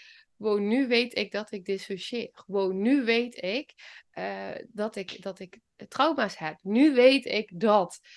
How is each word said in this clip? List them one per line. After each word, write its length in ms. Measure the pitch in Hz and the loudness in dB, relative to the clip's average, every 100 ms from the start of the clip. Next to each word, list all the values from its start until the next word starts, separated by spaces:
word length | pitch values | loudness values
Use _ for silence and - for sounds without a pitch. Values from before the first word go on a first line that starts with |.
| - - _ - | -20 -20 _ -8
"Wow, 220 | 214 208 | -2 0
nu 280 | 202 240 262 | 0 0 2
weet 300 | 233 240 - | 0 0 -4
ik 160 | 208 | -6
dat 200 | 202 214 | -6 -8
ik 120 | 208 | -10
dissocieer. 800 | 180 196 - 196 - 240 208 - - | -8 -8 -8 -10 -8 -8 -10 -14 -8
Wow, 260 | 196 190 | -2 -2
nu 320 | 190 214 285 | 0 2 2
weet 380 | 233 233 240 - | 2 0 -2 -6
ik, 320 | 180 226 311 _ - - - | -6 -6 -8 _ -20 -20 -18
eh, 440 | - 190 196 196 - - | -10 -10 -8 -10 -12 -12
dat 280 | 202 208 208 | -8 -8 -8
ik, 260 | 185 - | -12 -12
dat 160 | 196 185 | -12 -12
ik 200 | 185 - _ _ - | -16 -20 _ _ -8
trauma's 500 | - 294 294 208 - | 0 0 2 -4 -4
heb. 200 | 156 160 | -10 -8
Nu 320 | 190 220 311 | -2 4 6
weet 300 | 262 247 269 | 8 8 6
ik 360 | - 208 214 175 | 2 -4 -4 -2
dat." 400 | 214 208 175 - - | 4 4 4 -4 -20